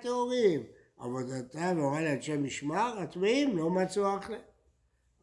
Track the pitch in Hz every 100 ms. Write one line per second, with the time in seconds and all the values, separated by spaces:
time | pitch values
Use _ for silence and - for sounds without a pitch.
0 | 240 247 247 254 214 147 113 - _ -
1 | 123 127 123 131 123 151 180 170 139 147
2 | 160 139 151 147 139 - 143 175 240 220
3 | 160 175 196 262 285 185 165 180 185 202
4 | 196 196 202 247 - _ _ _ _ _
5 | _ _